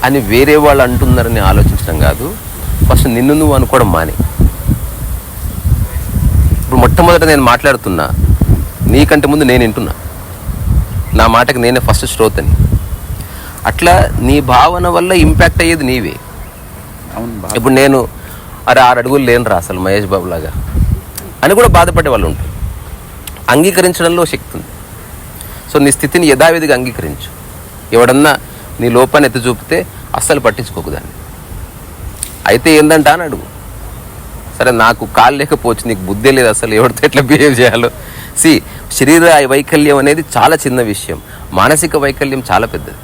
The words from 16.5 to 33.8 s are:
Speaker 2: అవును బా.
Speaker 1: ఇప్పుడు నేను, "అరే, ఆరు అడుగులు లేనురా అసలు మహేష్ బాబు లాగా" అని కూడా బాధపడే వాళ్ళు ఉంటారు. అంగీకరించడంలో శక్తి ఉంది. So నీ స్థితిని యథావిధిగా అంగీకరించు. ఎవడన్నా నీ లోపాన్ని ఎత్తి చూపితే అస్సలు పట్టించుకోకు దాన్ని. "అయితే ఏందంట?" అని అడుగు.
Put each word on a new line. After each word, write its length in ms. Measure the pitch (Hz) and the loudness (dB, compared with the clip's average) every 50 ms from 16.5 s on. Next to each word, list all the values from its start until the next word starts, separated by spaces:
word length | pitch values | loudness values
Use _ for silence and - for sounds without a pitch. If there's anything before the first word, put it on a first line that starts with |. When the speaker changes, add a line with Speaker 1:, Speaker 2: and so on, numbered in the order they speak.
| - - - - - - - - - - - - - | -18 -20 -20 -20 -18 -18 -18 -18 -18 -18 -18 -14 -12
Speaker 2:
అవును 240 | 107 117 117 113 104 | -12 -10 -10 -10 -12
బా. 80 | 92 90 107 | -8 -6 -6
Speaker 1:
ఇప్పుడు 160 | - 113 135 131 | 0 2 2 4
నేను, 340 | 131 135 139 135 131 117 - - - - - - - - - - - - - | 4 4 4 4 2 0 -2 -8 -16 -18 -18 -18 -18 -18 -18 -18 -8 -2 2
"అరే, 120 | 127 131 | 4 6
ఆరు 180 | 127 123 127 123 | 6 6 4 2
అడుగులు 260 | 117 127 139 143 135 | 0 0 0 0 2
లేనురా 320 | 120 120 120 120 110 101 | 2 2 2 2 0 -2
అసలు 240 | 87 85 - 95 92 | -2 -2 -4 -6 -4
మహేష్ 260 | 92 95 98 104 104 | -2 0 0 -2 -2
బాబు 200 | 90 95 95 87 | -2 -4 -4 -4
లాగా" 260 | 90 87 82 76 78 - - - - - - - - - - - - - - - - - - - | -4 -6 -6 -8 -8 -8 -8 -8 -4 -2 -2 0 0 0 -4 -6 -16 -16 -16 -16 -16 -8 -2 0
అని 100 | 147 196 | 2 4
కూడా 140 | 214 240 - | 4 4 4
బాధపడే 420 | - 175 170 175 170 175 160 147 | 4 4 2 2 2 0 0 0
వాళ్ళు 160 | 123 110 95 | 0 0 -2
ఉంటారు. 260 | 80 - - - - - - - - - - - - - - - - - - - - - - - - | -2 -4 -6 -8 -10 -8 -10 -10 -10 -10 -14 -14 -16 -16 -16 -16 -18 -18 -16 -16 -16 -16 -10 -2 0
అంగీకరించడంలో 760 | 120 143 165 196 185 180 180 180 175 - 170 170 170 175 170 | 2 2 2 2 2 2 0 0 0 0 0 0 2 0 0
శక్తి 320 | 160 - - - - - | -2 -4 -10 -10 -14 -14
ఉంది. 100 | 160 - - - - - - - - - - - - - - - - - - - - - - - | -14 -14 -14 -16 -18 -18 -18 -18 -18 -18 -18 -18 -18 -18 -18 -18 -18 -16 -16 -16 -16 -16 -2 0
So 80 | 151 | 2
నీ 100 | 143 143 | 2 2
స్థితిని 340 | 131 - - 139 - 175 175 | 2 0 -4 -2 0 2 2
యథావిధిగా 480 | 151 135 127 151 165 165 170 156 147 139 | 2 4 4 4 4 4 2 2 0 0
అంగీకరించు. 540 | 123 127 127 113 - 87 78 73 69 - - - - - - - - - - - - - - | 0 0 -6 -8 -8 -8 -8 -10 -10 -12 -16 -16 -18 -18 -18 -18 -18 -18 -18 -18 -18 -10 0
ఎవడన్నా 440 | - 117 123 123 127 139 147 151 139 - - - - - - - - - | 2 4 4 4 4 4 4 4 2 0 -4 -12 -18 -18 -16 -16 -8 -4
నీ 80 | 117 120 | -2 2
లోపాన్ని 380 | 117 123 160 185 - 151 143 | 4 4 2 4 4 2 2
ఎత్తి 220 | 123 110 127 110 127 | 2 0 -2 -4 -4
చూపితే 380 | 120 - - - 160 180 180 - - - - - - | -4 -4 -6 -4 -4 -4 -4 -6 -12 -18 -12 -8 -6
అస్సలు 240 | - - - 156 143 | -6 0 0 -2 0
పట్టించుకోకు 500 | 123 143 127 - 117 - - 85 80 - | 0 -2 -2 -2 -10 -10 -10 -10 -10 -8
దాన్ని. 200 | 71 69 - - - - - - - - - - - - - - - - - - - - - - - - - - - - - | -10 -10 -12 -14 -16 -18 -18 -18 -18 -18 -18 -16 -14 -14 -14 -14 -16 -20 -18 -18 -16 -14 -14 -14 -12 -12 -12 -14 -12 -6 -2
"అయితే 240 | - 104 120 - 165 | 0 0 2 2 4
ఏందంట?" 380 | 156 151 151 151 160 160 143 147 | 4 4 6 6 4 4 4 4
అని 140 | 151 170 | 2 2
అడుగు. 200 | 175 151 113 82 82 - - - - - - - | -2 -6 -8 -8 -10 -14 -16 -18 -18 -16 -16 -16